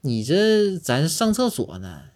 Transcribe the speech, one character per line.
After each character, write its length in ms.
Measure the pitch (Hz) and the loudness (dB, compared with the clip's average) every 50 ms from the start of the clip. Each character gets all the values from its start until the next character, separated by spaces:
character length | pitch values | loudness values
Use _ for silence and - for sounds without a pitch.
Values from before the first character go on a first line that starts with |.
你 200 | - 139 117 113 | -2 -2 -2 -2
这， 540 | 107 123 160 196 214 220 220 214 208 202 190 | 0 0 2 2 4 4 4 4 2 2 0
咱 320 | 175 - - 123 131 151 165 | -4 -2 -2 0 2 2 0
上 240 | 165 - 233 220 | 0 0 0 0
厕 160 | 214 233 254 240 | 2 2 0 -2
所 300 | - - 101 - 78 92 | 0 -4 -6 -6 -8 -12
呢 240 | 95 90 85 71 69 - _ | -12 -12 -14 -16 -18 -20 _